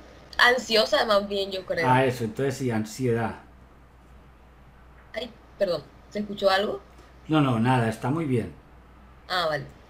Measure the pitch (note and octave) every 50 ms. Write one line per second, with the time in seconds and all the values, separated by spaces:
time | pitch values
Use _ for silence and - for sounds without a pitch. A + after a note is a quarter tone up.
0 | - - - - - - - - G#3+ B3 B3+ B3+ - - A3+ A3 B3 - D4+ C#4
1 | B3 A3 G3+ G3 G3+ G3+ G3+ G3 G3 G3 F#3+ F#3 F#3 - F3+ E3+ D#3+ D#3 B2+ C3
2 | C3+ B2 A#2+ A#2+ A#2 G#2+ - C3 C#3 C3+ B2 C#3+ C3+ A#2+ A2 G#2+ G#2+ - - C3
3 | C3 A#2+ A2+ A#2 A2 G2 E2+ - - - - - - - - - - - - -
4 | - - - - - - - - - - - - - - - - - - - -
5 | - - - A3 B3 A3+ - - - - - - G3+ F3+ E3+ D3 - - - -
6 | - - - G#3 G#3 G3+ G3+ - G3 F#3+ F#3+ G3 G#3 - G4+ - - - - -
7 | - - - - - - D#3 D#3 C#3+ C3 A#2 A2 A#2 B2+ C3 B2 A2+ A2 A2 -
8 | - B2 D3+ E3 D#3+ C3+ B2 A2 F#2 F2 - - - - - - - - - -
9 | - - - - - - F3+ F3+ E3+ D#3 D3+ C#3+ C#3 C#3 - - -